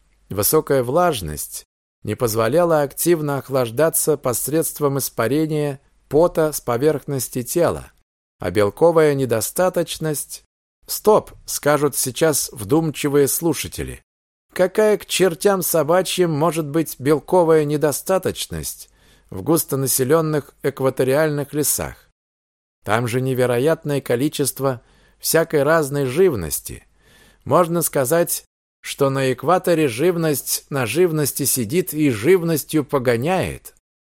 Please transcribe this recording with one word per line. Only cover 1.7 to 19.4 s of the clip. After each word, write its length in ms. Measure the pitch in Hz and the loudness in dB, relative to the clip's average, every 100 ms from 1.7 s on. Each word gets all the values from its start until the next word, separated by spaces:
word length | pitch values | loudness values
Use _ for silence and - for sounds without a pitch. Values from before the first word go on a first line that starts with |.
| _ _ _ | _ _ _
не 120 | 107 107 | -8 -2
позволяла 640 | 117 110 110 160 170 156 | -2 0 2 2 2 2
активно 560 | 139 - 165 165 147 135 | 0 -2 0 0 0 -4
охлаждаться 800 | - 135 117 120 160 - - 143 | -2 -2 0 0 0 2 0 0
посредством 800 | 127 113 - 156 151 - 143 139 | -2 -4 -2 -2 -2 -2 -2 -2
испарения 840 | - - 113 147 160 151 147 135 _ _ - | -4 -2 0 0 0 -2 -4 -6 _ _ -2
пота 440 | 147 175 170 156 | 2 2 2 0
с 100 | 143 | -2
поверхности 800 | - 120 151 143 - 135 - 127 | -4 0 0 0 -4 -6 -4 -8
тела, 480 | 120 170 147 76 - _ _ _ _ - | -4 0 0 -2 -10 _ _ _ _ -8
а 100 | 92 | -2
белковая 640 | 98 101 - 165 165 156 | 0 0 4 4 6 4
недостаточность 1300 | 139 123 113 - - 185 175 160 - 156 147 - - _ _ _ _ - | 2 0 -2 -2 0 0 0 -4 -4 -6 -6 -10 -16 _ _ _ _ -12
«Стоп!», 460 | - 214 202 - - - | 0 4 4 2 -20 -10
скажут 500 | - 143 147 147 - | -2 0 2 0 -2
сейчас 540 | 131 - 160 139 - | -6 0 0 0 -4
вдумчивые 760 | 120 95 160 160 - 147 143 135 | -8 0 0 0 -4 0 2 2
слушатели. 760 | - 165 139 - - 131 123 _ _ _ _ _ | 0 -2 -4 -6 -10 -10 -12 _ _ _ _ _
Какая 440 | - 185 - 214 202 | 0 0 4 2 2
к 80 | - | -2
чертям 560 | - 180 160 202 190 | 0 0 2 0 0
собачьим 680 | - 165 143 180 185 180 175 | 0 0 2 2 2 0 0
может 360 | 143 170 160 147 | 2 0 0 -2
быть 280 | 160 156 - | -2 -4 -4
белковая 640 | 131 147 - 185 165 160 | 0 0 2 2 6 4
недостаточность 1300 | 147 151 151 - - 190 113 - - 80 69 - - _ _ _ _ | 4 0 0 -2 -2 0 0 -4 -8 -8 -8 -12 -20 _ _ _ _
в 140 | 95 | -8